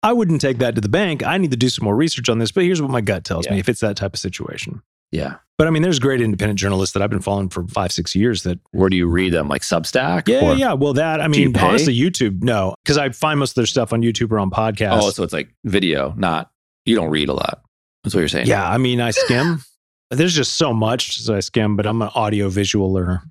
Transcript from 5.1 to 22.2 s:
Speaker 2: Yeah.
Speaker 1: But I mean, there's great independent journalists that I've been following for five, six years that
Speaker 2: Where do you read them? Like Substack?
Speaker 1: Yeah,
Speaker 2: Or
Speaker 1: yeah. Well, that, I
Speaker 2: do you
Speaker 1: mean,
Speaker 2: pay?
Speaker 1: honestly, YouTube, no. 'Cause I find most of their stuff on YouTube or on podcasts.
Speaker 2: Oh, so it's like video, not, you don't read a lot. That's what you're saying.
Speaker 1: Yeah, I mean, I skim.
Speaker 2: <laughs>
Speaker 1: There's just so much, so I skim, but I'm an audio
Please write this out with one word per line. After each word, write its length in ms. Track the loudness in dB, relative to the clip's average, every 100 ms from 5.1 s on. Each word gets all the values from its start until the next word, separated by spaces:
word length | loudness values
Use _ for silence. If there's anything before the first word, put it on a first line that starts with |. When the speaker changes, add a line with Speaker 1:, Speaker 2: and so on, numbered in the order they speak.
Speaker 2:
Yeah. 240 | -6 -6 -8 _ _
Speaker 1:
But 100 | 2
I 40 |
mean, 100 | 2
there's 160 | 2 2
great 240 | 2 2
independent 380 | 0 0 0 0
journalists 340 | 0 0 0
that 80 | 0
I've 80 | -2
been 100 | -2
following 300 | -2 -2 -2
for 160 | -4 -6
five, 240 | -4 -4
six 240 | -4 -4 0
years 280 | 0 0
that 160 | -4 -6 _
Speaker 2:
Where 160 | 2 2
do 60 | 4
you 120 | 2
read 260 | 2 2
them? 160 | 0 0
Like 140 | -4
Substack? 640 | 0 -2 0 -2 0 0 2
Speaker 1:
Yeah, 160 | 2 4
Speaker 2:
Or 20 | 2
Speaker 1:
yeah. 180 | 2
Well, 200 | 0 0
that, 260 | 2 0 0
I 80 | 2
Speaker 2:
do 100 | 4
you 60 | 4
Speaker 1:
mean, 60 |
Speaker 2:
pay? 140 | 4 4
Speaker 1:
honestly, 300 | 4 2 2
YouTube, 440 | 2 2 0 0
no. 320 | 0 0 -2 -4 -2
'Cause 120 | 0
I 100 | 0
find 300 | -2 0 0
most 120 | 0
of 40 | 0
their 100 | 0
stuff 260 | 2 0
on 100 | 2
YouTube 280 | 0 0 0
or 60 | 0
on 120 | 0
podcasts. 500 | 0 -2 0 0 2
Speaker 2:
Oh, 80 | 2
so 140 | 0
it's 100 | -4
like 160 | -4 -8 _ -2
video, 480 | 0 2 0 -2 -2
not, 360 | -2 -2 -6 _ _ _ 0
you 100 | 0
don't 140 | 2
read 180 | 0 0
a 40 |
lot. 280 | 0 -2 -6 _ _ _ _
That's 100 | -2
what 60 | 0
you're 80 | 0
saying. 160 | 0 0
Speaker 1:
Yeah, 220 | 0 0
I 80 | 0
mean, 240 | 0 0
I 80 | 0
skim. 540 | 0 0 2 2 -2 -6 _ _
Speaker 2:
<laughs> 240 | _ _
Speaker 1:
There's 240 | 0 2 2
just 180 | -2 0
so 160 | 0
much, 460 | 0 0 -2 -4 -6
so 160 | -2 -2
I 40 |
skim, 360 | 0 0 0 0
but 120 | 0
I'm 140 | -2
an 60 | -2
audio 340 | -2